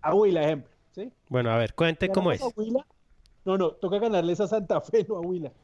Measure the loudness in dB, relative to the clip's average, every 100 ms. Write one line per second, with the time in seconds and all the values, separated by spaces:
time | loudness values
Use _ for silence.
0 | 2 4 4 4 2 0 -6 _ _ -14
1 | -14 _ _ -2 0 2 0 0 0 0
2 | 0 2 2 0 -4 -4 -6 -6 -10 _
3 | _ _ _ _ -2 0 0 -2 -2 0
4 | 0 0 0 0 0 -2 0 -2 2 0
5 | 0 -4 -4 -4 -6 -12